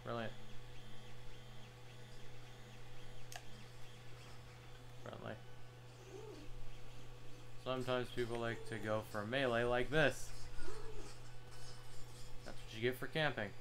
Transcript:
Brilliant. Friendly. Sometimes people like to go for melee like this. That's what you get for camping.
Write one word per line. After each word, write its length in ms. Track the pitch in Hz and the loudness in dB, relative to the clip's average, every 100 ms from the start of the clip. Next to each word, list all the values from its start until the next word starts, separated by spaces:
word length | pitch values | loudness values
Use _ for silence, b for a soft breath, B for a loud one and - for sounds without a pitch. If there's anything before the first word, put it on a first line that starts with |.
Brilliant. 280 | 117 117 110 - - - - - - - - - - - - - - - - - - - - - - - - - - - - - - - - - - - - - - - - - - - - - - - | -2 -2 0 -2 -2 -2 -2 -4 -2 -4 -2 -2 -2 -4 -6 -8 -8 -10 -12 -10 -8 -4 -4 -4 -6 -10 -10 -8 -4 -2 -2 -2 -2 -2 -4 -6 -8 -6 -6 -6 -8 -8 -8 -10 -10 -12 -12 -10 -10 -8
Friendly. 300 | 113 113 110 110 - - - - - - - - 214 - - - - - - - - - - - - - | -8 -6 -6 -6 -6 -6 -6 -8 -14 -12 -12 -10 -8 -8 -6 0 0 0 -2 -4 -6 -4 -4 -4 -4 -2
Sometimes 440 | 127 131 120 127 120 - | 0 0 4 2 2 0
people 220 | 117 117 | 0 2
like 300 | 117 113 - | 0 0 -2
to 60 | 113 | -2
go 240 | 107 107 107 | 2 2 2
for 120 | 107 | -2
melee 380 | 104 131 131 117 | 2 4 4 6
like 300 | 120 123 113 | 6 6 6
this. 360 | 151 139 - - - - - - - - - - - - - - - - - - - - - - - | 6 6 6 0 2 4 8 8 8 4 2 2 -4 -4 -6 -4 -2 -2 -2 0 2 0 -2 -2 0
That's 120 | - - | 0 -2
what 180 | - | -2
you 80 | 110 | 2
get 140 | 120 127 | 2 2
for 80 | 131 | 0
camping. 440 | 156 151 123 101 - | 4 4 4 0 -2